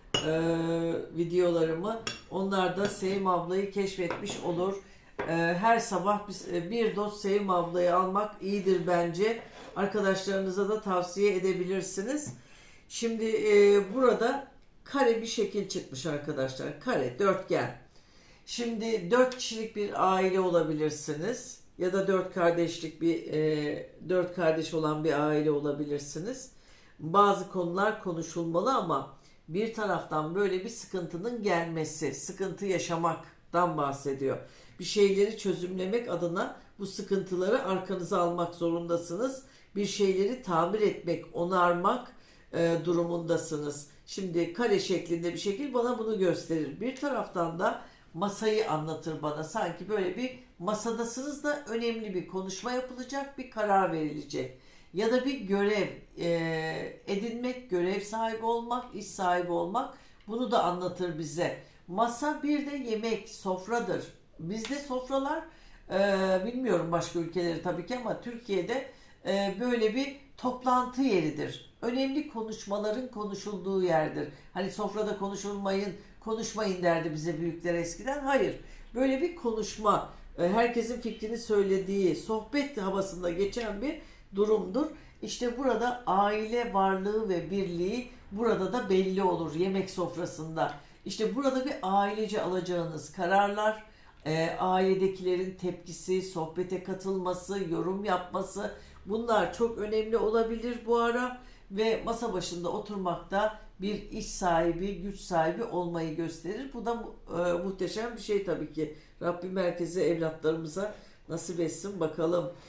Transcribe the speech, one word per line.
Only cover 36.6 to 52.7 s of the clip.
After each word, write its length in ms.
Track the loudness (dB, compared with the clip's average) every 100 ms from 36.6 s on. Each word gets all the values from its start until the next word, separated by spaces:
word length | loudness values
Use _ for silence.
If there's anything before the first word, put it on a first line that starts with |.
| -18 -10
bu 80 | -8
sıkıntıları 800 | -6 -2 -2 0 0 2 2
arkanıza 560 | 2 -2 -2 -6 0 0
almak 340 | 2 0 -4
zorundasınız. 880 | -2 -2 0 0 -2 -2 -4 -4 -4 -14 -20 -10 -4
Bir 100 | -4
şeyleri 560 | 2 2 4 2 0
tamir 380 | 0 2 2 4
etmek, 440 | 2 2 -2 -4 -4
onarmak, 800 | -4 0 4 4 4 2 0 -4 -18 -20 -20 -8
e, 220 | 0 2 2
durumundasınız. 1040 | 2 2 2 -2 2 0 0 -4 -4 -6 -12 -20 -12
Şimdi 460 | -6 -2 0 -2
kare 260 | 0 2 2
şeklinde 540 | 2 -2 0 -2 -2
bir 60 | -2
şekil 360 | -2 -2 -2
bana 240 | 0 0 0
bunu 200 | -2 2
gösterir. 640 | 4 2 0 -2 -2 -4
Bir 160 | -6 -4
taraftan 600 | -2 -2 -4 -2 -2 0
da 240 | -2 -2 -10 -20 -16
masayı 560 | -4 -2 0 2 2 2
anlatır 520 | 0 -2 -4 -4 -4
bana. 220 | -4 -4
Sanki 440 | -4 -2 -4 -4 -2
böyle 280 | 0 0 -2
bir 220 | -6 -6 -18 -6
masadasınız 840 | -2 0 0 -2 -4 -4 -6 -4
da 200 | -2 -4 -4
önemli 460 | -2 -2 -2 -4
bir 120 | -6 -4
konuşma 460 | -6 -6 -6 -4